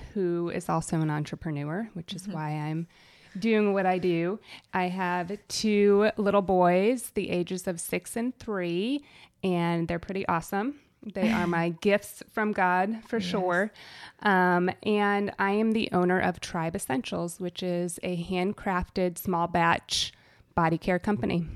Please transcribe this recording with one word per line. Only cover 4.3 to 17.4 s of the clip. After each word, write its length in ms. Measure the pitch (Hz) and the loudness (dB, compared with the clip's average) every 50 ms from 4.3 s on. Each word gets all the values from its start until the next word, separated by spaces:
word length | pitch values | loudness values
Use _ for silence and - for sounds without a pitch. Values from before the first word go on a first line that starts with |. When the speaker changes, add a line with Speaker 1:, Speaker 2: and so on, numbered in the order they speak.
| 208 220 - - - - - _ | -2 -6 -10 -16 -20 -20 -12 _
Speaker 1:
I 120 | - 185 180 | -4 -2 -2
have 520 | 180 180 190 185 175 180 180 175 175 208 - _ - | -2 -2 -2 -2 -2 -2 -2 -4 -6 -8 -12 _ -8
two 600 | - - - 214 208 208 202 202 202 202 214 214 - | -6 -2 0 2 4 6 6 8 8 6 6 4 2
little 260 | - 202 202 196 202 | 2 0 2 2 2
boys, 680 | 190 185 190 185 180 175 180 185 196 233 262 233 - - - | 4 4 4 6 6 6 6 4 4 2 0 0 -4 -6 -6
the 140 | 208 185 - | -4 -4 -2
ages 360 | 180 180 175 - 185 175 - | -2 -2 -2 -2 -4 -6 -6
of 140 | 196 170 165 | -6 -6 -6
six 360 | - - 220 180 - - - | -6 -4 -4 -4 -4 -6 -6
and 220 | 233 233 254 - - | -4 -4 -4 -6 -8
three, 680 | - 226 208 190 175 170 170 180 208 247 285 285 - - - - - - _ _ | -8 -6 -4 -4 -2 -2 -2 -2 -2 -2 -2 -4 -6 -10 -20 -20 -20 -20 _ _
and 460 | - 190 175 175 170 170 170 170 165 165 | -2 0 2 2 2 2 0 0 0 -2
they're 100 | 170 170 | -4 -6
pretty 280 | - - 185 196 - - | -6 -6 -6 -6 -2 -2
awesome. 480 | 175 160 - - 202 196 214 277 285 - _ _ _ - - 214 - | -2 -2 -2 -4 -4 -4 -4 -4 -8 -10 _ _ _ -18 -16 -10 -4
They 180 | 196 202 220 | 0 0 2
are 140 | 220 - 175 175 | 2 2 0 0
my 220 | 175 165 170 175 | 0 0 0 0
Speaker 2:
<laughs> 100 | 170 - | -2 0
Speaker 1:
gifts 420 | - 202 202 202 - - - - - _ | 2 2 2 2 0 -4 -18 -18 -16 _
from 220 | - 226 208 214 | -4 -2 -2 0
God, 460 | 208 202 185 180 180 185 190 208 226 226 - - | 2 2 2 2 4 2 2 0 -2 -6 -6 -6
for 100 | 233 226 | -4 -4
Speaker 2:
Yes. 80 | 185 175 | -2 -2
Speaker 1:
sure. 440 | 202 202 180 180 175 180 208 214 - - - - - - - - - - | -2 0 0 2 2 2 0 -2 -4 -12 -20 -20 -20 -20 -20 -20 -8 -2
Um, 480 | - 208 190 185 180 180 175 175 180 175 - - - | 2 4 4 6 6 6 4 4 2 2 0 -2 0
and 480 | 214 208 208 208 202 202 202 202 196 - - | 0 2 2 2 2 2 0 0 -2 -2 -2
I 120 | 196 196 | 0 0
am 220 | 202 214 226 226 | 2 2 2 2
the 180 | 220 226 - - | 2 2 0 2
owner 280 | - 180 180 180 185 185 | 2 2 4 4 2 2
of 200 | 185 180 175 - | 2 0 -2 -4
Tribe 360 | - - - 170 160 165 175 | -8 -6 -4 -4 -4 -2 -4
Essentials, 640 | 196 - - 262 262 - - 196 170 170 175 - | -6 -4 -4 -4 -4 -4 -4 -6 -4 -6 -6 -6
which 220 | - | -8